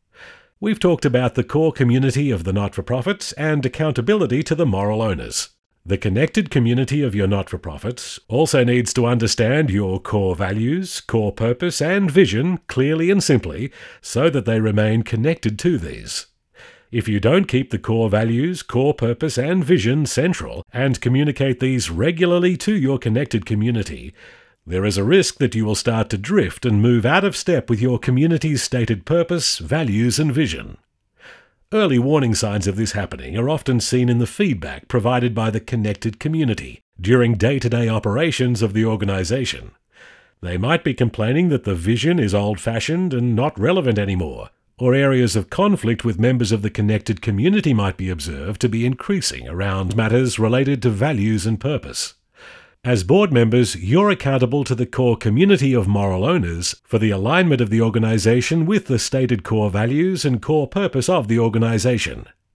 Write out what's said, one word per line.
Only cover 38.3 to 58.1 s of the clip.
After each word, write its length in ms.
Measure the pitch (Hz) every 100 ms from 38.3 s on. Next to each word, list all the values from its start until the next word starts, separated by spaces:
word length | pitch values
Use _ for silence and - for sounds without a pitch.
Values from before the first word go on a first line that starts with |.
| - 127 117
of 140 | 110
the 100 | 104
organisation. 840 | 110 110 98 95 87 127 123 64 - - _ _ - - _ _
They 160 | 90 90
might 260 | 117 170
be 80 | 165
complaining 560 | 123 117 - 110 139 180
that 160 | 135
the 100 | -
vision 440 | 90 87 113 139 175
is 160 | 107
old-fashioned 800 | 101 101 104 - 113 - 170 185
and 200 | 131 123
not 240 | 113 143 127
relevant 400 | 117 185 135 104
anymore, 520 | 98 92 80 58 53 _ _ -
or 160 | 123
areas 400 | 135 139 131 120
of 140 | 107 92
conflict 560 | - 202 196 113 117
with 160 | 120 92
members 320 | 113 131 110
of 80 | 110
the 100 | 104
connected 520 | - 104 107 - 98
community 500 | - 101 147 208 160
might 240 | 117 101 -
be 140 | 95
observed 500 | 85 76 71 80 104
to 60 | -
be 160 | 113
increasing 640 | 120 127 - 196 - 64 62
around 480 | 85 98 95 92 107
matters 420 | 110 120 127 107
related 440 | 110 123 139 139
to 80 | 120
values 560 | 101 139 131 104 107 101
and 120 | 110
purpose. 560 | 135 147 - - - - _ _ - - - _
As 180 | 117 120
board 300 | 87 170 208
members, 420 | 127 113 120 120
you're 340 | 92 92 156 208
accountable 540 | 190 139 135 123 143
to 120 | 135
the 120 | 120 123
core 300 | - 123 113
community 580 | 113 110 196 196 131
of 140 | 123 95
moral 360 | 104 98 92
owners 560 | 113 180 87 85 85 -
for 160 | _ 113
the 100 | 110
alignment 500 | 98 104 170 180 135
of 100 | 113
the 120 | 113
organisation 840 | 113 113 110